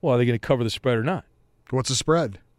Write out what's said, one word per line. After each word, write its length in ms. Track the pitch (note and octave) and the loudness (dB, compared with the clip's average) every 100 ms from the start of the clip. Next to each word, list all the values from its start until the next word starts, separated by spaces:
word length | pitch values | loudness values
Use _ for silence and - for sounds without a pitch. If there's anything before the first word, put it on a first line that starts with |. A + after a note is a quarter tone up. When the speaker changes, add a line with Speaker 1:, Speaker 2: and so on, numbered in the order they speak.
Speaker 1:
Well, 120 | E3 | 2
are 40 | B2 | 2
they 80 | B2 | 2
gonna 120 | A#2 | 0
cover 240 | - C3+ | 0 0
the 60 | A#2 | 0
spread 260 | - C3 A#2 | -2 -2 0
or 60 | |
not? 200 | A#2+ F#3 - _ _ _ _ | 0 -4 -8 _ _ _ _
Speaker 2:
What's 180 | C3 - | -4 -2
the 60 | |
spread? 440 | B2+ - E3 C#3 G2 _ | -4 0 0 0 -6 _